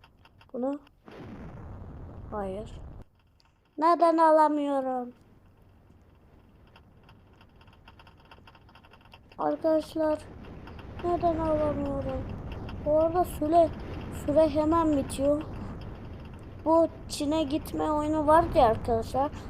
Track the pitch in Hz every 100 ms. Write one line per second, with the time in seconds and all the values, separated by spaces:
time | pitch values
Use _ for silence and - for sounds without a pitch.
0 | - _ - _ - - 254 285 - _
1 | - - - - - - - - - -
2 | - - - 214 190 190 220 - - -
3 | - _ _ _ _ _ _ - 320 339
4 | 330 320 320 311 302 302 285 277 262 254
5 | 247 - _ - - _ _ - - -
6 | - - _ - - - - - - -
7 | - - - - - - - - - -
8 | - - - - - - - - - -
9 | - - - - 302 294 320 311 302 320
10 | 311 302 - - - - - - - -
11 | 349 349 349 320 320 311 302 285 285 277
12 | 262 262 262 - - - - - 302 302
13 | 320 349 349 - 302 339 320 - - -
14 | - - - 285 320 285 302 339 320 285
15 | - - 277 294 320 - - - - -
16 | - - - - - - 302 330 320 -
17 | - - 285 320 294 311 - 311 311 302
18 | 302 311 294 320 339 320 240 220 - 226
19 | 220 254 285 - -